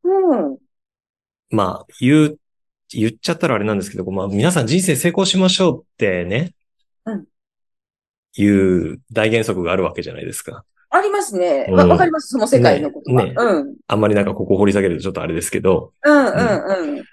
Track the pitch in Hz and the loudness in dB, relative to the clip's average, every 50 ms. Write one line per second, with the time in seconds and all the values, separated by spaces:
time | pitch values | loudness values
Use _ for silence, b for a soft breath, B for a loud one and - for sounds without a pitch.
0 | - 349 381 392 381 349 277 220 160 139 131 - _ _ _ _ _ _ _ _ | 0 0 0 2 2 2 2 0 -2 -4 -6 -10 _ _ _ _ _ _ _ _
1 | _ _ _ _ _ _ _ _ _ _ - 107 98 90 90 - - _ - - | _ _ _ _ _ _ _ _ _ _ -2 0 0 0 -4 -8 -14 _ -8 -2
2 | 123 127 147 156 151 147 151 _ _ _ _ _ _ _ _ _ _ _ - - | 2 4 4 4 4 2 -2 _ _ _ _ _ _ _ _ _ _ _ -4 -2
3 | 107 113 - _ - - 165 160 - 156 123 104 101 107 107 98 90 - - 98 | -2 -2 -4 _ -6 -6 -4 -2 -2 -2 -2 -2 -2 -2 -2 -4 -4 -6 -10 -10
4 | 92 92 95 98 92 98 98 101 120 175 180 165 120 110 156 185 185 185 151 127 | -8 -6 -6 -6 -6 -4 -2 0 0 0 0 0 0 0 0 0 0 0 -2 0
5 | - 175 170 - 190 180 - 185 185 185 180 - 185 170 127 - _ _ _ _ | 0 -2 0 0 -2 0 2 2 2 2 2 2 2 0 0 -2 _ _ _ _
6 | 117 101 92 90 87 90 98 123 170 180 _ _ _ _ _ _ _ _ _ _ | -2 -2 0 -2 -4 -2 -2 -4 -4 -4 _ _ _ _ _ _ _ _ _ _
7 | _ 226 220 - - _ _ _ _ _ _ _ _ _ _ _ _ _ _ _ | _ -10 -10 -10 -12 _ _ _ _ _ _ _ _ _ _ _ _ _ _ _
8 | _ _ _ _ _ _ _ - 101 104 101 98 95 92 92 87 85 80 - - | _ _ _ _ _ _ _ 0 2 4 4 4 4 4 2 0 0 -4 -8 -14
9 | _ _ - 110 107 110 113 113 110 - 98 92 87 85 92 95 90 80 - - | _ _ -2 0 0 2 2 0 0 -2 -4 -4 -2 -2 -2 0 -2 -2 -4 -6
10 | - - - 71 - - - - - - - - _ _ _ _ _ _ - 359 | -12 -12 -12 -12 -12 -12 -12 -12 -14 -14 -18 -18 _ _ _ _ _ _ 0 0
11 | 392 415 403 403 - - 214 180 180 175 143 139 - - 95 92 90 87 85 - | 0 0 -2 -4 -6 -4 -4 -2 -2 0 0 -2 -2 2 4 4 6 6 6 4
12 | 359 339 320 311 - - 254 254 214 - - 120 120 - - - - 143 - - | 4 2 0 -4 -8 -4 -2 -2 0 2 4 4 4 4 2 2 -2 -6 -8 -10
13 | - - 123 127 101 - 127 - 240 226 190 156 139 143 139 - _ _ - 104 | -4 0 0 2 2 0 -2 -2 0 0 0 0 -2 -6 -12 -18 _ _ 0 0
14 | 107 104 104 101 101 98 - - 98 - 101 92 104 101 98 104 98 92 82 80 | 2 2 2 2 0 -2 -4 -6 -2 0 2 4 4 4 4 2 0 0 -2 -2
15 | 92 95 90 - 82 85 82 82 82 - - - - 95 90 - - - _ _ | -6 -8 -8 -6 -6 -4 -6 -6 -6 -6 -6 -2 0 2 0 0 -2 -8 _ _
16 | - 294 294 285 269 220 123 147 240 233 202 156 - 190 196 185 165 147 147 135 | 2 4 4 4 4 2 0 0 0 0 0 -2 -2 -4 -4 -4 -4 -6 -8 -10
17 | 123 _ | -12 _